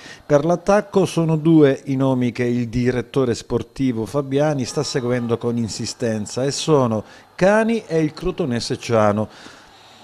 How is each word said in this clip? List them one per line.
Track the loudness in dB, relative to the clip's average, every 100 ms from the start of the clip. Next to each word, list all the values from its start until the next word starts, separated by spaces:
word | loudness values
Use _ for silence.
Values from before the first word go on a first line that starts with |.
| -20 -20 0
Per | 2
l'attacco | 2 -2 2 0 2 0 2
sono | 0 0 2
due | 4 6 6 4 -2
i | 0
nomi | 0 2 0
che | 0
il | -2 0 -2
direttore | -2 0 -2 -2 -2 0 -2
sportivo | -2 -4 -4 -4 -2 -2 -4
Fabiani | -4 -2 0 0 0 -4
sta | -4
seguendo | -4 -4 -2 -2 -2 -2
con | -2 -2
insistenza | -4 -6 -10 -4 -4 -4 -4 -4
e | -4
sono | -4 0 2 2 -2 -6 -18 -20 0
Cani | 2 2 2 -2 -2
e | -2
il | -2
crotonese | -4 -8 -4 -4 -4 -4 -8
Ciano. | -2 2 2 2 -2 -8 -20 -20 -20 -20 -20 -20